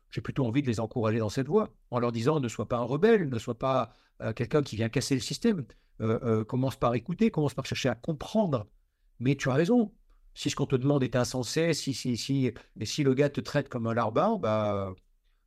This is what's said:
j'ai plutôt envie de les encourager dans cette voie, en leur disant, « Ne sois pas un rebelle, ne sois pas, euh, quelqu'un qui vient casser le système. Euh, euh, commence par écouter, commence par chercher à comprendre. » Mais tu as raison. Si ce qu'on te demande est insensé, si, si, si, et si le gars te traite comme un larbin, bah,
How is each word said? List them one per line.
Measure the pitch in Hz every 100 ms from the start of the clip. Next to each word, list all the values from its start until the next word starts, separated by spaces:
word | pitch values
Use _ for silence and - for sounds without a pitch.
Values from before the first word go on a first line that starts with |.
| _
j'ai | -
plutôt | - 139
envie | 123 131
de | 123
les | 110
encourager | 113 127 110 113
dans | 107
cette | 131 139
voie, | 214 208 - -
en | 120
leur | 120
disant, « | 117 117 156
Ne | 120
sois | - 107
pas | 120
un |
rebelle, | 120 123 220 220 147
ne | 117
sois | - 113
pas, | 135 131 113 - _ -
euh, | 117
quelqu'un | 110 117 151
qui | 139 107
vient | 113
casser | 131 -
le | 131
système. | - - 233 180 120 - _ -
Euh, | 113 117
euh, | 117 110
commence | 110 127 131 -
par | 123
écouter, | 127 - 170 226
commence | 160 143
par | -
chercher | - - 127
à |
comprendre. » | 113 - 151 - 220 196 127 - _ _ _ _ -
Mais | 123 139
tu | 139
as |
raison. | 131 175 247 214 - _ _ -
Si | - -
ce | -
qu'on | 135
te | 131
demande | 135 143
est | 120 127
insensé, | 120 127 120 156 165
si, | 151 139
si, | 131 131 117
si, | - 135 127 - - -
et |
si | 107 -
le | 139
gars | 131 143
te | 139
traite | 113 147 135
comme | 123 113
un |
larbin, | 113 110 123 196 214
bah, | 113 110 104 101 98 90 _ _ _ _